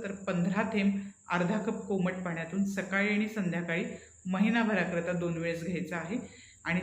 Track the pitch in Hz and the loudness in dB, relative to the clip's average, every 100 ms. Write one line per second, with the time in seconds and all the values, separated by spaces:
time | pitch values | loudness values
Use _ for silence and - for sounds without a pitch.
0 | 196 - - 180 175 190 220 214 196 196 | -6 -6 -2 0 2 2 0 2 2 2
1 | - - - 175 175 214 220 208 - 196 | -4 -12 -2 0 2 2 0 -4 -2 0
2 | 180 185 180 165 160 190 196 196 185 196 | 0 0 -4 -4 -4 0 0 0 0 2
3 | 208 208 214 214 175 170 175 170 240 - | 2 2 0 0 0 0 0 -2 -2 -6
4 | - - 185 185 214 233 220 202 175 170 | -14 -12 -2 2 4 4 4 2 2 0
5 | 170 175 170 165 170 165 165 175 147 170 | 0 0 0 0 -2 -2 -2 -4 -4 -4
6 | 160 233 - - - - 156 175 | -4 -4 -6 -16 -20 -8 -2 0